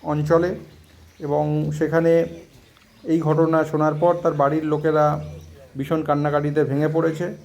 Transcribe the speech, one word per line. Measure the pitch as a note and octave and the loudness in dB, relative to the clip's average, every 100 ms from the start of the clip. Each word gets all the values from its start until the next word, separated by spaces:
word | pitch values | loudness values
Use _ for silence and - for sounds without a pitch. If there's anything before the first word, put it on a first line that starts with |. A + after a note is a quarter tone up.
অঞ্চলে | - D3+ D3 E3 F3 G3+ - - - - - _ | -2 -2 0 -2 -4 -8 -14 -20 -20 -20 -20 _
এবং | D3+ D3 D3+ D3+ D3+ | -6 -4 -2 -4 -6
সেখানে | D3+ D#3 E3 E3 E3 E3 - - - - _ _ _ | -4 -2 2 4 2 0 -8 -20 -20 -20 _ _ _
এই | - E3 | -2 0
ঘটনা | D3+ D#3 E3 D#3+ D#3 | 2 2 4 2 0
শোনার | D#3 D3+ | 0 0
পর | D3+ E3+ E3+ | 2 2 2
তার | E3+ | 0
বাড়ির | D3 C#3 D#3 D#3 | 2 2 2 0
লোকেরা | D3+ D#3 D#3 D3+ D3+ - - - - - C3 | 0 2 2 2 0 -6 -14 -18 -20 -16 -10
ভীষণ | C3+ D#3+ | -2 -2
কান্নাকাটিতে | D3 D3 D3 D3 D3 D3 | 0 0 2 0 0 0
ভেঙে | C3 C#3 D3+ | 0 2 0
পড়েছে | D#3+ D#3+ D#3 F3 G#3+ | 2 0 -2 -6 -8